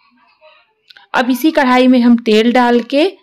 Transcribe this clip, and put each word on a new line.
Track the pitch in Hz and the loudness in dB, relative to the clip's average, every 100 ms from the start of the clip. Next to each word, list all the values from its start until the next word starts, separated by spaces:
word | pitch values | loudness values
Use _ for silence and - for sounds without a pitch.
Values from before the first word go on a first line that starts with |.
| _ _ _ _ _ _ _ _ _ - _ | _ _ _ _ _ _ _ _ _ -20 _
अब | - 247 | -6 -4
इसी | 247 320 | -2 -2
कढ़ाई | 311 254 254 254 | 0 0 2 2
में | 254 | 2
हम | 240 233 | 2 0
तेल | 226 214 233 | 0 0 0
डाल | 254 240 240 | 0 0 0
के | 233 277 370 381 | -2 -2 -2 -6